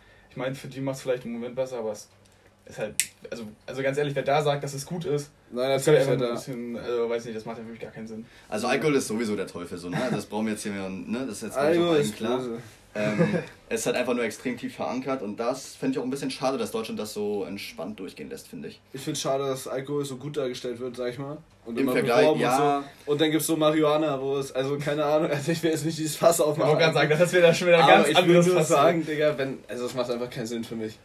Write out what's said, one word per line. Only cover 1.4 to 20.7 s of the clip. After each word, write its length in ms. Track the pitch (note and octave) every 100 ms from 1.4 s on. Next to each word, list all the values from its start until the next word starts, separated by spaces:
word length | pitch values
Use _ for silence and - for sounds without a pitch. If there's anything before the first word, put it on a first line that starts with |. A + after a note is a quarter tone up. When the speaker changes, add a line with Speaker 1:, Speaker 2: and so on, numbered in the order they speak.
| A#2+ B2
Speaker 1:
besser, 220 | C3 B2
aber 140 | A2
es 160 | G#2 - _ _ _ _ _ -
ist 120 | -
halt, 160 | G#2+ - - - -
also, 140 | A#2+ G#2+ - -
also 160 | C3
ganz 140 | C#3 C#3+
ehrlich, 180 | D3
wer 80 | C#3
da 200 | C#3 D3
sagt, 200 | D3 C#3+
dass 120 | D3
es 100 | C#3+
gut 220 | - F3 C3+
ist, 240 | D3 - _ -
Speaker 2:
Nein, 200 | A#2+ C3+
Speaker 1:
das 160 | C3+ D#3
Speaker 2:
natürlich 160 | D3
Speaker 1:
ist 60 | C3+
halt 120 | B2
Speaker 2:
hat 80 | A#2+
Speaker 1:
einfach 160 | A#2 -
Speaker 2:
er 60 |
Speaker 1:
ein 220 | A#2+ A#2+
bisschen, 20 | A#2 A#2 A#2+
also 80 | A#2
weiß 140 | A#2
nicht, 120 | A#2 A2
das 80 | A2+
macht 100 | A2+
ja 60 |
für 60 | A2+
mich 100 | A2+
gar 100 | A2
keinen 140 | A2+ A2
Sinn. 200 | A2 A#2 - -
Speaker 3:
Also 160 | G#2+ -
Alkohol 280 | C3+ D3+ C3+
ist 120 | -
sowieso 280 | A2 A2+ G2
der 100 | F2+
Teufel, 320 | F2+ F2 F2+
so, 100 | F2
ne? 100 | E2+ B2+
Das 160 | G#2+ F#2+
brauchen 180 | G#2 A2
wir 60 |
jetzt 100 | G#2
hier, 100 | A2
ne? 520 | G2 F#2+ F#2+ F2+ A#2 C3+
Das 100 | G3+
ist 40 |
jetzt, 100 | G#2+
glaub 100 | B2
ich, 140 | D3 E3+
Speaker 2:
Alkohol 100 | F3
Speaker 3:
auch 40 |
allen 80 | D3+
Speaker 2:
ist 140 | G#2+ G#2+
Speaker 3:
klar. 220 | A2 B2+
Speaker 2:
böse. 200 | B2 A#2 - - -
Speaker 3:
Ähm, 440 | G#2 G#2+ G#2 E3 F3+ C#3+
<laughs> 160 | - -
es 100 | A#2
ist 60 | B2+
halt 100 | A#2+
einfach 160 | B2
nur 80 | A#2+
extrem 340 | A2+ - B2+ A#2
tief 180 | B2 -
verankert 460 | D#2+ B2 C3+ C3
und 180 | G2+ G#2
das 340 | A#2 C3+ - -
find 160 | C3+
ich 40 | C3+
auch 60 |
ein 60 | B2+
bisschen 200 | C#3 C3+
schade, 280 | - C3 C3
dass 120 | G#2+
Deutschland 280 | A2 A2 G#2+
das 140 | G#2+
so 300 | G#2 G#2 G#2
entspannt 540 | E2+ G2 - - E2+ G#2+
durchgehen 300 | F#2 - -
lässt, 200 | - -
find 180 | - A2
ich. 140 | - _
Speaker 2:
Ich 80 | C3+
find's 200 | D#3 D3
schade, 220 | D3 C#3 C#3
dass 200 | C3 -
Alkohol 380 | C3 C3+ D3
so 120 | C#3+ B2+
gut 180 | C#3+ D3
dargestellt 420 | B2+ B2+ B2+